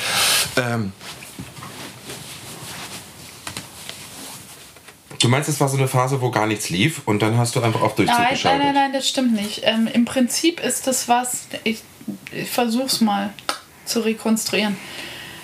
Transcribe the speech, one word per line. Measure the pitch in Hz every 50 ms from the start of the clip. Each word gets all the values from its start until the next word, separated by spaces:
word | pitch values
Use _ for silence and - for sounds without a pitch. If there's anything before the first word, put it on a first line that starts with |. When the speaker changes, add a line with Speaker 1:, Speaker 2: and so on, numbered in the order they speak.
| - - - - - - - - - - -
Speaker 1:
Ähm, | 131 123 120 117 117 104 98 - - - - - - - - - - - - - - - - - - - - - - - - - - - - - - - - - - - - - - - - - - - - - - - - - - - - - - - - - - - - - - - - - - - - - - - - - - - - - - - - - - - - - -
du | - 117
meinst, | 127 143 151
es | 160 147 -
war | 147 135
so | 135
eine | 135 131
Phase, | 127 - 127 127 131 139 123
wo | 123 120
gar | - 107 107
nichts | 110 104 101 - -
lief | - 92 113 165 156 - -
und | 113 107 104
dann | 110 110 113
hast | 120 120 117 -
du | 127
einfach | 117 113 113 -
auf | - 107 -
Durchzug | - - 233 240 240
Speaker 2:
Nein, | 240 247
Speaker 1:
geschaltet? | 277 - - - 277 277 285
Speaker 2:
nein, | 277 277
nein, | 277 277 269
nein, | 269
das | 269 262
stimmt | - - 269 262 240 226
nicht. | 202 202 214 - - -
Ähm, | 220 226 226 226
im | - - 240 240
Prinzip | - - 269 247 233 - - - 330 349 -
ist | - - - - -
das | 269 254 - -
was, | - 240 247 247 247 - - - - - - -
ich, | 220 220 - - - - - - - 202 196 - - -
ich | - 160 -
versuch's | - 247 240 233 226 247 269 262 - -
mal | 233 208 202 196 202 214 - - - - - - - - - - -
zu | - - 233
rekonstruieren. | 208 220 220 - - 226 220 220 - - - - 214 208 190 190 - - - - - - - - - - - -